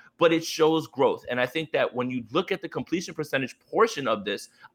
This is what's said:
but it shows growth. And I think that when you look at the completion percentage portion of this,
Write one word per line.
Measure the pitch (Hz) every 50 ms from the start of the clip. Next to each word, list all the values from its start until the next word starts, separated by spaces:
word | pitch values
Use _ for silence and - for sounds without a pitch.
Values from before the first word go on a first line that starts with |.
| - - _
but | - 170 160
it | 165 165 160
shows | - - - 156 160 160 160 143
growth. | - - 127 135 - 78 - - 131
And | 123 123
I | 127
think | 123 - 160 156 -
that | - 139 120 -
when | 113 123 123 127
you | 127 123 110 104
look | 127 175 185 -
at | 190 -
the | - 160
completion | - 147 123 - 165 185 180 190 160
percentage | 156 151 - 147 135 131 117 - _
portion | _ _ 156 185 226 226 - 147 135
of | 113 110 104 98
this, | 104 101 - - - _ _ - -